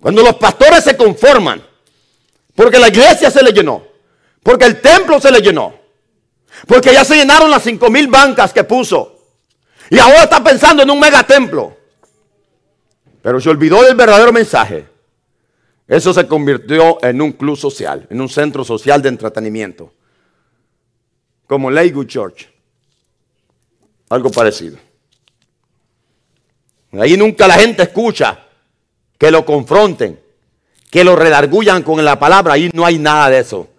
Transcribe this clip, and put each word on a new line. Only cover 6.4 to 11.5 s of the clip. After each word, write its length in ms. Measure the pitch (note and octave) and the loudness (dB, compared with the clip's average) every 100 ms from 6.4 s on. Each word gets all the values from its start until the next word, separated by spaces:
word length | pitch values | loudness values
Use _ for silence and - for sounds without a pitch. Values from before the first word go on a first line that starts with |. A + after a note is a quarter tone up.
| _ - - | _ -20 0
porque 260 | B3 B3+ | 2 4
ya 140 | C4 C4+ | 2 4
se 100 | D4+ | 0
llenaron 340 | C#4 D4+ D#4 | 2 2 2
las 120 | C#4+ | 0
cinco 260 | A3+ A3 A#3+ | -2 -2 -2
mil 180 | A#3+ C#4+ | 0 0
bancas 440 | C4 C#4 B3 G3 | 2 2 0 -2
que 120 | - | -2
puso, 540 | - B3 A#3+ D#3+ - _ _ _ _ _ _ _ _ | -2 -4 -2 -4 -6 _ _ _ _ _ _ _ _
y 100 | A3+ | 2
ahora 260 | A#3+ D4+ | 4 4
está 200 | D#4+ D#4 | 4 0
pensando 380 | C#4+ C4+ D4+ D4+ | 0 0 0 2
en 80 | C#4 | 0
un 100 | C#4+ | 2
megatemplo, 760 | D4+ C#4 - C#4 A#3+ | 2 2 2 0 0